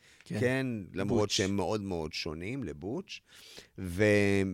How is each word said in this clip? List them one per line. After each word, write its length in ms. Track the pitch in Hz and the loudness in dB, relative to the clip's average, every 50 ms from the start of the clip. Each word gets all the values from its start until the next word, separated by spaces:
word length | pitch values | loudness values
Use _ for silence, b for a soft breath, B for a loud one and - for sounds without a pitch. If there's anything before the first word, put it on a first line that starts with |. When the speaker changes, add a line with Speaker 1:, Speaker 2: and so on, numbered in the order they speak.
| b b b b b | b b b b b
Speaker 1:
כן. 140 | - 117 107 | -6 -2 0
Speaker 2:
כן, 280 | 123 123 131 135 131 127 117 104 87 - - | 0 2 2 0 -2 -2 -4 -6 -8 -8 -6
למרות 260 | 90 98 101 123 104 | -4 -2 0 2 2
Speaker 1:
בוטש. 180 | 104 - - | 2 2 2
Speaker 2:
שהם 180 | - 98 95 101 | 0 2 2 0
מאוד 260 | 98 87 87 110 107 | 0 0 0 -2 -2
מאוד 320 | 98 98 90 82 78 80 - | -2 -4 -4 -4 -4 -4 -6
שונים, 500 | - - 82 76 80 90 104 135 139 113 | -8 -8 -8 -8 -8 -8 -8 -8 -6 -8
לבוטש, 560 | 76 73 73 85 101 135 185 - - - - B B B B B B B B B B B | -8 -8 -8 -8 -8 -8 -8 -8 -12 -16 -18 B B B B B B B B B B B
ו-, 260 | 92 95 90 85 95 107 104 104 101 101 98 98 98 98 95 | -10 -8 -4 0 4 6 6 6 6 6 6 4 4 2 2